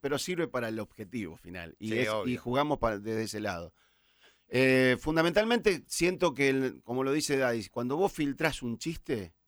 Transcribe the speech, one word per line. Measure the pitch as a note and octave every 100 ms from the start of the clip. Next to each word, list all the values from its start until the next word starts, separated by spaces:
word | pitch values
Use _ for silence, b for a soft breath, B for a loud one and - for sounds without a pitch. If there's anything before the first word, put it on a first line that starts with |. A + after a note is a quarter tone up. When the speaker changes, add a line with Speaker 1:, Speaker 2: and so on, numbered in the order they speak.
Speaker 1:
pero | C#3 C#3+
sirve | - F3+ E3
para | B2+ A#2
el | A2
objetivo | G#2 - G2+ A#2+ F#2 E2
final. | E2+ F2+ E2+ -
Y, | G#2+
Speaker 2:
Sí, | A2
Speaker 1:
es, | A#2
y |
Speaker 2:
obvio. | G#2+ G#2 B2
Speaker 1:
jugamos | - B2+ D3 D3
pa-, | A#2 G#2
desde | G#2 A2
ese | A2 A2
lado. | G#2 F2 E2+ b b b b b b b _
Eh, | B2 C3 C3 C3 B2
fundamentalmente | - D#3+ E3 E3+ A3 A#3 G#3 E3+ -
siento | - E3+ F3+ F3+
que, | C3 C#3
el, | C3+ C3 B1+
como | - B2
lo | C3+
dice | D3 D3 C#3
Daddy, | C3 A#2 G2+
cuando | - B2 C#3+
vos | F#3+
filtrás | - C#3+ C3+ D3+ C3
un | B2 A#2
chiste, | D#3+ E3 - B2+ F2+ -